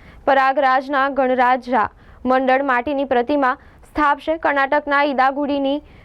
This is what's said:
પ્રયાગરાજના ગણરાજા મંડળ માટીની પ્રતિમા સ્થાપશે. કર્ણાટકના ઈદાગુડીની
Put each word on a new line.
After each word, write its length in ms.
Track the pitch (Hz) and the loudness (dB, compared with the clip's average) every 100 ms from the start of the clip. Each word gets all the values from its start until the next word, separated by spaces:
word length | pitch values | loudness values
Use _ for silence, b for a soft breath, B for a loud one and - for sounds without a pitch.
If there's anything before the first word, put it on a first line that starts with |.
| B B | B B
પ્રયાગરાજના 840 | - 269 269 262 262 262 262 285 277 | 0 2 2 2 2 0 0 -2 -2
ગણરાજા 840 | 269 254 254 247 254 240 247 202 - b b | 0 0 2 2 0 0 -2 -2 -6 b b
મંડળ 380 | 254 262 262 262 | 0 0 2 0
માટીની 420 | 277 247 247 277 | 2 -2 -2 -4
પ્રતિમા 500 | 277 247 240 294 262 - b b - | -2 -2 0 0 0 -2 b b -10
સ્થાપશે. 460 | - 294 285 311 320 | -2 0 0 -2 -2
કર્ણાટકના 680 | 320 285 269 294 294 285 | 0 0 0 0 0 0
ઈદાગુડીની 800 | 294 262 262 269 285 285 269 285 b b | 0 2 0 0 -4 -2 -2 -4 b b